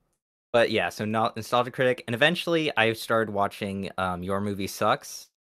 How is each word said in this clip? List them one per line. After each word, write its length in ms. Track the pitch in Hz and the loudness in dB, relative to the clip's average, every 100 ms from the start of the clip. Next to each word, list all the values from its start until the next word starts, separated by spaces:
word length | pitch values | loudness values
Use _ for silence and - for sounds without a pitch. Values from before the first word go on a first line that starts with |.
| _ _ _ _ _ | _ _ _ _ _
but 180 | 120 113 | 4 4
yeah, 180 | 107 87 | 2 0
so 160 | - | -2
no-, 280 | 107 110 117 113 | -2 0 -2 -4
Nostalgia 340 | 107 123 123 | 0 0 0
Critic, 320 | 131 127 123 - | 0 0 0 -4
and 80 | |
eventually 560 | 117 151 175 - 165 156 - | 2 2 2 0 0 0 2
I 160 | 113 | 2
started 400 | 113 - 117 107 | 0 0 0 2
watching, 580 | 101 101 - 104 98 92 - | 0 -2 -2 -6 -6 -6 -4
um, 240 | 92 87 | -4 -4
Your 180 | 90 98 | -4 -4
Movie 260 | 104 98 98 | -4 -4 -6
Sucks, 580 | - 107 135 - - - _ | 0 0 0 -4 -18 -20 _